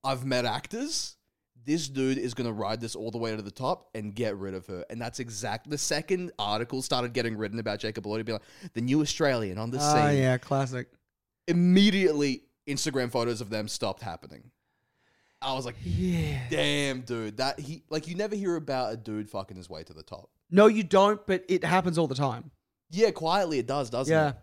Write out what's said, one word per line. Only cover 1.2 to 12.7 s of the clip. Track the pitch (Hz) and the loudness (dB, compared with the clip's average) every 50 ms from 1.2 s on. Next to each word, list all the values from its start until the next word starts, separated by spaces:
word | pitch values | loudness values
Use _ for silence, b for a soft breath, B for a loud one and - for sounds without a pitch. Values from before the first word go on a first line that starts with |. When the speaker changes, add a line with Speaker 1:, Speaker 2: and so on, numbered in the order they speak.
| _ _ _ _ _ _ _ 123 120 | _ _ _ _ _ _ _ -14 -4
Speaker 1:
This | 135 151 170 156 135 | -2 -2 0 -2 -4
dude | 135 135 131 131 135 135 | -2 0 2 2 2 0
is | 120 123 117 | 0 -4 -4
gonna | 120 123 117 110 | -2 -4 -4 -2
ride | 104 104 98 110 110 | -2 -2 -2 -2 -4
this | 117 113 - | -6 -8 -8
all | 87 110 117 | -6 -8 -6
the | 113 120 | -4 -4
way | 113 113 110 | -4 -2 -4
to | 107 104 | -4 -6
the | 101 | -10
top | - - 131 127 - - _ _ _ | -10 -4 -2 -2 -2 -2 _ _ _
and | 113 107 104 101 | -8 -8 -8 -4
get | 107 120 110 101 | -2 -2 -2 -2
rid | 98 98 98 92 | -4 -6 -8 -8
of | 92 90 | -8 -8
her." | - 98 90 - - | -10 -10 -10 -8 -8
And | - 117 | -8 -6
that's | 120 117 - - | -6 -8 -6 -8
exact-, | 127 117 113 101 113 110 104 113 - 147 | -10 -8 -8 -8 -4 -4 -4 -6 -6 -6
the | 147 143 | -6 -4
second | - - 151 147 151 - 196 180 180 175 - - | -2 -2 -2 -2 0 -2 -2 -2 -2 -6 -6 -4
article | 104 104 104 107 120 120 - 131 | -2 0 0 -2 -2 -2 -4 -6
started | 131 - 143 127 123 120 120 | -2 0 0 0 0 0 -2
getting | 127 117 117 110 104 | -2 -2 -2 -2 -4
written | 110 101 101 117 | -4 -4 -4 -4
about | 110 110 104 104 | -4 -4 -4 -4
Jacob | - 110 104 117 95 | -4 -6 -6 -6 -6
Elordi, | 104 104 113 113 | -4 -4 -4 -4
being | 113 113 104 | -4 -6 -8
like, | - - - - - 175 _ | -8 -14 -20 -18 -18 -8 _
"The | 113 | -4
new | 117 127 135 156 | 0 2 4 4
Australian | 151 143 - - 165 143 131 120 110 98 90 104 | 4 2 0 2 2 2 2 2 0 -2 -4 -4
on | 110 117 | -4 -4
the | 123 135 | -2 0
Speaker 2:
Oh, | 147 147 151 151 151 147 | 2 4 6 6 6 6
Speaker 1:
scene." | 143 139 | 4 4
Speaker 2:
yeah, | 131 131 127 123 | 4 4 2 0
classic. | - - 143 135 139 127 131 123 123 _ _ _ _ _ _ _ _ _ _ _ _ - | 0 -2 0 0 0 -2 -4 -8 -10 _ _ _ _ _ _ _ _ _ _ _ _ 0
Speaker 1:
Immediately, | 170 175 175 180 180 190 202 214 185 196 190 170 156 147 143 143 131 - _ _ _ _ _ | 2 4 6 8 8 8 8 8 6 6 4 4 4 4 2 0 0 -2 _ _ _ _ _
Instagram | - | -6